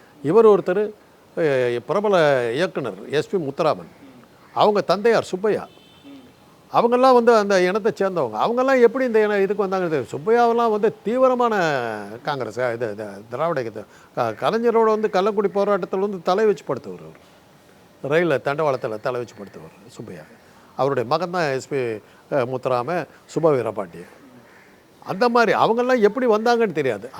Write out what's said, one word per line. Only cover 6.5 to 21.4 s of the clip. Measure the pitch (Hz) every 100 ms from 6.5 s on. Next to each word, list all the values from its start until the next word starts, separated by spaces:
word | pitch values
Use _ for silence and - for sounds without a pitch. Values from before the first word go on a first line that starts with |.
| - -
அவங்கெல்லாம் | 143 233 247 262
வந்து | 247 233 226
அந்த | 202 190
இனத்தை | 180 208 196 -
சேர்ந்தவங்க. | 190 175 123 107
அவங்கெல்லாம் | 160 240 262 262
எப்படி | 233 254
இந்த | 254 220
இன-, | 214 202
இதுக்கு | 196 202 196
வந்தாங்க | 190 175
தெரியாது. | 151 113 131
சுப்பையாவெல்லாம் | 175 233 233 233 233
வந்து | 214 208 -
தீவிரமான | 202 254 262 247 240 208 165 135 120 107 101 117
காங்கிரஸ், | 151 139 110 107
இது, | 127 117 117
இது | 104 104 98 113
திராவிட | 123 165 156
இயக்கத்தை, | 113 107 101 - -
க-, | - 117 107
கலைஞரோட | 131 220 233 226
வந்து | 220 220 214
கள்ளக்குடி | 185 202 208 196
போராட்டத்துல | 196 202 202 185 190
வந்து | 208 190
தலை | 185 190 220
வச்சு | 190
படுத்தவர் | - 123 101 87
அவர். | 80 80 - - _ _ _ - _ _
ரயில்ல | 135 160 175
தண்டவாளத்துல | 131 143 143 151 131 127 107
தலை | 135 123
வச்சு | 117
படுத்தவர் | - 98 - 80 - 101
சுப்பையா. | - 107 85 76 - - - - -
அவருடைய | 139 131 113
மகன் | 160 180
தான் | 180